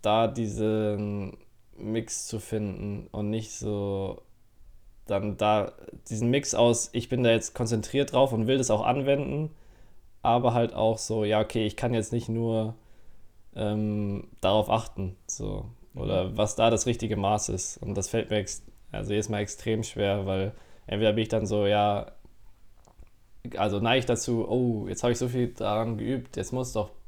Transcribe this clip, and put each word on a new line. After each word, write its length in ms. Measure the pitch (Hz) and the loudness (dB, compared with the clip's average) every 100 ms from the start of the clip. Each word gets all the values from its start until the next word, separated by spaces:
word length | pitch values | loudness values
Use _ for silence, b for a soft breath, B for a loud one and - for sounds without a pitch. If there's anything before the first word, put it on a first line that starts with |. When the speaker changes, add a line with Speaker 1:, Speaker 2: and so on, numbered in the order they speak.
Speaker 1:
da 240 | 107 110 113 | 4 4 4
diesen 1080 | 117 113 98 107 110 107 104 104 101 95 - - _ - - | 2 -2 0 0 2 0 0 -2 -4 -6 -10 -20 _ -20 -12
Mix 500 | 107 113 113 - - | -4 -4 -4 -8 -6
zu 120 | 113 | -8
finden 680 | - 110 104 98 104 101 - | -4 -4 -4 -4 -6 -8 -8
und 180 | - 104 | -6 -2
nicht 220 | 110 110 | -4 -6
so 720 | - 104 104 101 98 98 - - - _ _ - - - - - | -8 -4 -2 -2 -4 -4 -8 -16 -20 _ _ -20 -20 -20 -20 -4
dann 300 | 101 104 95 | -2 -2 0
da 340 | 104 107 98 - - - - | 4 4 2 -8 -18 -18 -10
diesen 200 | 110 120 | -2 2
Mix 240 | 135 143 | 2 0
aus, 360 | - 120 117 - | 4 6 4 0
ich 160 | 120 120 | -6 -2
bin 160 | 123 | 2
da 60 | 120 | 4
jetzt 240 | 113 - | 4 0
konzentriert 580 | - 113 113 - 131 139 | -6 -2 -2 0 -2 2
drauf 200 | 127 135 | 4 4
und 140 | 113 110 | 4 2
will 120 | 131 | 2
das 120 | 127 | 4
auch 140 | 107 | 2
anwenden, 680 | 117 131 135 139 135 139 156 b b b b b b - | 2 2 2 2 0 -4 -4 b b b b b b -4
aber 320 | - 120 123 | 2 4 4
halt 200 | 117 117 | 4 2
auch 240 | - 110 110 | 2 2 2
so, 260 | - 113 | -2 0
ja, 160 | 104 107 | 2 2
okay, 260 | 107 117 107 | 2 0 0
ich 100 | - | 0
kann 180 | 120 | 0
jetzt 180 | 120 107 | 0 0
nicht 160 | 120 117 | -2 -2
nur, 460 | 113 117 113 110 117 b b b b b - - - | -2 0 0 0 -6 b b b b b -20 -16 -4
ähm, 720 | 107 107 107 104 104 101 - - | -2 0 0 0 -2 -4 -6 -6
darauf 300 | - 107 104 | 0 2 4
achten, 460 | 110 - - 95 95 - | 0 0 -6 -8 -8 -12
so, 400 | - 104 98 101 117 - | -8 -6 -6 -8 -16 -18
oder 320 | - 104 95 92 | -8 -2 0 0
Speaker 2:
Mhm. 100 | 107 | 0
Speaker 1:
was 180 | 107 - | 0 4
da 140 | 113 | 4
das 160 | 113 - | 4 0
richtige 300 | 117 110 107 | -2 -2 0
Maß 320 | 98 107 - | 2 0 0
ist. 280 | 95 - - | -4 -6 -8
Und 160 | 113 101 | -6 -4
das 120 | 101 | -2
fällt 220 | 113 - | -2 0
mir 60 | 107 | -2
ex-, 260 | 104 - - - - | -2 -8 -14 -20 -12
also 200 | 101 104 | -8 -2
jedes 160 | 104 107 | -2 0
Mal 120 | 104 | -2
extrem 420 | 104 - - 110 | -4 -4 -2 -2
schwer, 440 | 117 - 101 101 95 | -2 0 0 2 0
weil 260 | 95 98 - b b - | 0 -2 -6 b b -6
entweder 260 | 101 110 | 2 4
bin 100 | 104 | 4
ich 60 | 110 | 2
dann 180 | 113 104 | 0 0
so, 200 | 104 101 | 2 4
ja, 460 | 104 104 101 - - - - - - - - - - - - _ - 120 - | 4 4 2 -4 -16 -20 -20 -20 -20 -20 -20 -20 -20 -20 -20 _ -16 -12 0
also 240 | 101 101 | 2 2
neige 200 | 117 131 | 4 4
ich 60 | 123 | 2
dazu, 400 | 117 - 117 110 | 0 2 0 2
oh, 380 | 123 123 110 95 | 2 2 0 -4
jetzt 140 | 92 | -2
habe 100 | 120 | 0
ich 60 | 117 | 2
so 100 | 127 | 0
viel 200 | 123 123 | 0 -2
daran 480 | - 104 104 113 110 | -2 -2 0 0 -2
geübt, 380 | 113 131 120 - | -2 -4 -4 -8
jetzt 160 | 95 | -4
muss 160 | 127 123 | -4 -4
es 40 | |
doch 160 | 110 104 - | -4 -4 -8